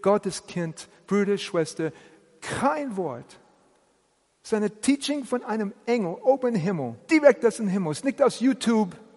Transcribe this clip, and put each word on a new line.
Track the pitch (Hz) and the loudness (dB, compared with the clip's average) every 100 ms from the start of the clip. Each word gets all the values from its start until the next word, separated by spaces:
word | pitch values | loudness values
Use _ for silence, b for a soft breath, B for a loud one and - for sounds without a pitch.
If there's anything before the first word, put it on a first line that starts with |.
Gotteskind, | 196 208 196 - - 180 165 156 - b - | 4 2 0 -8 -8 -6 -6 -8 -20 b -2
Bruder, | 202 202 202 | 0 2 -2
Schwester, | - 175 156 - 160 B B B B _ | -2 -2 -2 -4 -6 B B B B _
kein | - - 262 302 285 196 | -10 -2 -2 -2 -4 -6
Wort. | 165 120 135 - _ _ _ _ _ _ _ _ _ _ | -6 -8 -16 -20 _ _ _ _ _ _ _ _ _ _
Es | - | -6
ist | |
eine | 214 208 | -2 -2
Teaching | 208 - 277 - 294 254 | -2 0 0 -2 -6 -4
von | 247 | -6
einem | 247 220 202 - - | -4 -6 -6 -8 -2
Engel, | 240 180 180 | 0 -2 0
oben | - 269 247 226 | 0 2 2 0
im | |
Himmel, | 160 170 127 113 - | -2 -2 -4 -8 0
direkt | 311 285 - 233 | 6 6 6 0
aus | - | 0
dem | 208 | -2
Himmel. | 196 165 | 0 -2
Es | 151 | -2
ist | 269 | -4
nicht | - | 2
aus | 277 - | 2 4
YouTube | 240 247 226 226 196 - - | 0 2 2 2 2 -4 -20